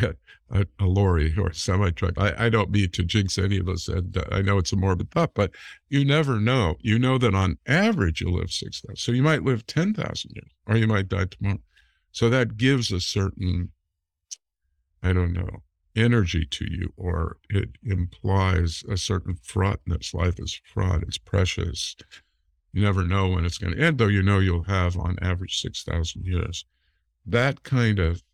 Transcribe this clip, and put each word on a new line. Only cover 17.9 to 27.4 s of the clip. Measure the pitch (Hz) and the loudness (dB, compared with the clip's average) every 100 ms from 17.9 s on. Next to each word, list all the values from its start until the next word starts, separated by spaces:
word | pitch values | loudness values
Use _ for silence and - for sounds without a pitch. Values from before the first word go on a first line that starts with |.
| 92 90 - 98 98 95 90 85 - - | -2 -2 -4 0 2 2 2 0 -4 -6
a | 92 | -4
certain | - 92 - 85 | -2 -4 -4 -8
fraughtness. | - 98 98 - - - - | -6 0 0 0 -4 -6 -4
Life | - 87 - | -2 -2 -2
is | - - | -8 -12
fraught. | - 104 92 85 | -8 -2 0 0
It's | 87 - | -2 -8
precious. | - 98 92 - 87 - - - - - _ _ _ _ _ | -2 0 0 -2 -6 -6 -10 -12 -20 -20 _ _ _ _ _
You | 92 | 0
never | 101 95 | 2 2
know | 87 98 95 | 2 2 2
when | 90 87 | 2 0
it's | - | -2
gonna | 90 82 | -4 0
end, | 165 131 | 0 2
though | 104 | 2
you | 101 | 4
know | 98 98 | 4 4
you'll | 95 85 | 4 2
have, | 82 95 87 87 | 0 0 0 0
on | 85 90 | -4 -2
average, | 90 90 95 - | -2 -2 -4 -6
six | - - | -6 -8
thousand | - 85 80 - | -4 -2 -4 -6
years. | 90 87 85 87 - _ _ _ _ _ | -4 -2 -4 -8 -14 _ _ _ _ _
That | - 117 | -2 0